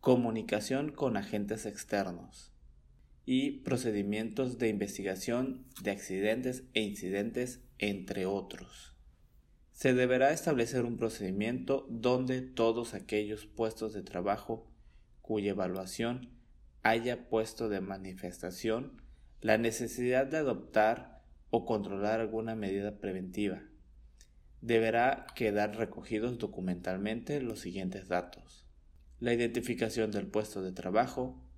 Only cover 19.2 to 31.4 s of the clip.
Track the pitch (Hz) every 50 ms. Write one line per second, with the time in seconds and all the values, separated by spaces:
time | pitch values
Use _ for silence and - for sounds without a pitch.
19.2 | - - - - - 110 110 110 117 117 110 - 123 117 - - 123 123 127 131
20.2 | 135 139 156 160 151 135 113 87 - - - 110 107 110 120 - - - - -
21.2 | _ - - - - - - 117 - - 113 104 98 92 98 98 101 104 110 113
22.2 | 113 104 110 110 110 113 113 113 104 95 95 98 98 107 104 - - 98 92 92
23.2 | 92 92 92 104 104 98 90 - - - - - - - - - - - - -
24.2 | - - - - - - - - - 113 117 113 113 113 110 117 120 131 139 -
25.2 | - - - - 120 107 101 104 104 107 104 110 113 - - - - - 117 107
26.2 | 110 123 123 120 107 - - - 92 90 90 87 87 92 92 95 98 107 110 120
27.2 | 120 - 143 147 127 117 107 101 - 92 90 98 92 92 95 98 92 - 92 90
28.2 | 90 - - - - - - - - - - - - - - - - - - -
29.2 | 120 120 120 117 120 117 117 123 - - 117 - 117 110 104 117 110 107 104 101
30.2 | 92 95 - 107 107 - - 101 95 92 92 - 87 92 95 110 123 127 - 135
31.2 | 127 127 - -